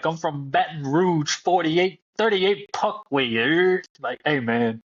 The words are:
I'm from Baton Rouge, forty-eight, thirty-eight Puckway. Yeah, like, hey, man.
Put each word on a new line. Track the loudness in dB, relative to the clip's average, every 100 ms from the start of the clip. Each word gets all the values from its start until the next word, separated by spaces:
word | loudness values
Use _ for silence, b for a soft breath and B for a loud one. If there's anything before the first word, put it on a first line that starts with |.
I'm | -4 -4
from | -4 -6 -2
Baton | -2 -2 -4
Rouge, | -2 2 2 2 0 -4
forty-eight, | 0 2 2 2 0 -2 _ -2
thirty-eight | 0 2 2 0 -4
Puckway. | -4 -4 -4 -4 -2 0
Yeah, | 0 2 4 4 2 -4 _
like, | -8 -4
hey, | -2 -2
man. | 0 0 0 -2